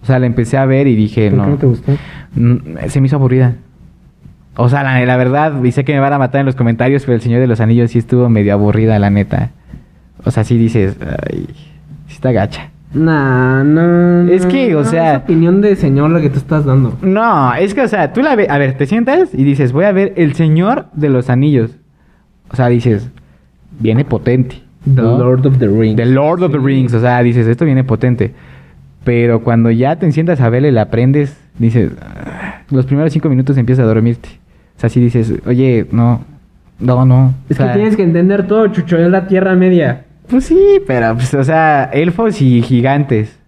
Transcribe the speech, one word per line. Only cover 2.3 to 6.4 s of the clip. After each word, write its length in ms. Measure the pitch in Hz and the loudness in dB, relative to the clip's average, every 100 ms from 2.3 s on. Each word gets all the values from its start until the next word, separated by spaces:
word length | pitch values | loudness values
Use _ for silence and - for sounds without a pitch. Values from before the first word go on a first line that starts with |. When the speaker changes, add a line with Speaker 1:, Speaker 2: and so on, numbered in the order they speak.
| - | -2
Speaker 1:
Mm, 220 | 120 123 147 82 - | 0 0 -4 -10 -6
se 120 | 139 | -2
me 60 | 135 | 0
hizo 80 | 147 | 0
aburrida. 400 | 131 127 127 117 - _ - - - _ - - _ - | 0 2 0 -2 -14 _ -20 -20 -20 _ -20 -20 _ -4
O 120 | 120 | 0
sea, 160 | 139 | 0
la, 200 | 135 127 123 | 0 -2 0
la 100 | 127 | 0
verdad, 460 | 127 143 156 143 | 0 0 -2 0
y 80 | 123 | -2
sé 140 | 131 135 | -2 -2
que 80 | |
me 60 | 143 | -2
van 120 | 139 | 0
a 40 | 143 | 0
matar 220 | 127 139 | 0 0